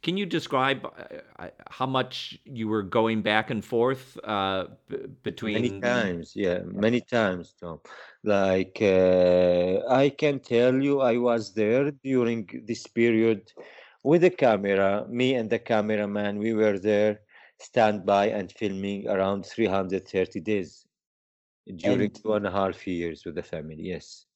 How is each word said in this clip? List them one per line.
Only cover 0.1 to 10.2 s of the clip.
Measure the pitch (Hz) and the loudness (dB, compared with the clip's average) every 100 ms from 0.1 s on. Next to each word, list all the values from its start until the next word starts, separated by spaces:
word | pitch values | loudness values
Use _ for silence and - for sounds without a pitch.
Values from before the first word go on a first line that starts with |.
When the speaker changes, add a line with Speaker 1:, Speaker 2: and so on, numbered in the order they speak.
| 190 | -4
Speaker 1:
you | 196 | -2
describe, | 170 - 139 135 135 - | -4 -2 0 0 -2 -6
uh, | - - 76 - - | -16 -16 -16 -18 -18
uh, | 90 _ - | -18 _ -20
how | - 135 | -8 -4
much | 131 127 - - - | -2 -4 -8 -14 -18
you | - 127 110 | -16 -8 -2
were | 110 | -2
going | 98 120 113 110 | 0 0 2 0
back | 107 107 110 | 2 0 0
and | 113 | -6
forth, | - 117 123 131 - - | -2 0 0 0 -8 -16
uh, | 107 104 98 95 90 - _ | -6 -4 -2 -2 -6 -12 _
b-, | - - - | -12 -12 -10
between | 110 - 110 | -10 -8 -4
Speaker 2:
Many | 107 120 98 | -2 -2 -2
times, | 120 123 104 85 82 - | -2 0 -2 -4 -8 -4
yeah, | 95 90 | -2 -2
Speaker 1:
Yeah. | 87 95 107 | -4 -2 0
Speaker 2:
many | 120 | 0
times, | - 120 107 90 85 _ | -2 0 0 -2 -10 _
Tom. | 87 78 - - - _ | -14 -14 -18 -20 -20 _
Like, | 104 98 98 95 92 - | 0 2 4 2 0 0
uh, | 104 92 92 92 90 90 90 90 90 95 120 | 4 6 6 6 6 6 4 4 2 -2 2
I | 127 143 | 2 2
can | - | 2